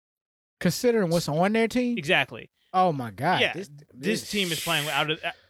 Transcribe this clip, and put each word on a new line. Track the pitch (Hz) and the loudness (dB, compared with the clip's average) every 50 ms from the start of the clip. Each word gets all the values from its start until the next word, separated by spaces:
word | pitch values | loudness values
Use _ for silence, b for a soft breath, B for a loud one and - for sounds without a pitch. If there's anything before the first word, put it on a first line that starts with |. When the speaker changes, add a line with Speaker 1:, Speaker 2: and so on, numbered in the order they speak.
| _ _ _ _ _ _ _ _ _ _ _ - | _ _ _ _ _ _ _ _ _ _ _ -2
Speaker 1:
Considering | - 180 - - - 247 233 226 190 165 | -2 -2 0 2 2 2 2 4 2 2
what's | 165 175 - - | 2 0 0 0
on | 143 160 180 202 214 | 0 2 2 2 2
their | 226 226 220 | 2 0 0
team? | - 254 247 240 240 220 | 0 0 0 0 -2 -2
Speaker 2:
Exactly. | 143 147 185 151 135 - 120 113 - - _ _ _ _ - | 0 2 2 2 2 0 -4 -16 -16 -18 _ _ _ _ 0
Speaker 1:
Oh, | 185 185 180 156 | 2 2 2 2
my | 139 123 113 | 0 -4 -6
God. | 98 92 131 170 185 131 | -6 -4 0 0 2 2
Speaker 2:
Yeah, | 156 170 120 | 2 0 -2
Speaker 1:
This, | 160 196 135 | -4 -10 -12
Speaker 2:
this | 147 143 - _ - 127 135 185 220 202 - | -14 -20 -20 _ -14 -6 -2 -2 -2 -2 -2
Speaker 1:
this | - | -4
Speaker 2:
team | - 208 190 175 160 | -4 -2 -2 -2 -2
is | 143 - | -4 -2
playing | 170 165 151 143 151 | -2 0 0 0 -2
out | 143 139 156 151 | 0 0 0 0
of, | 156 160 - | -2 -4 -4
uh, | 170 - - _ - | -8 -8 -10 _ -8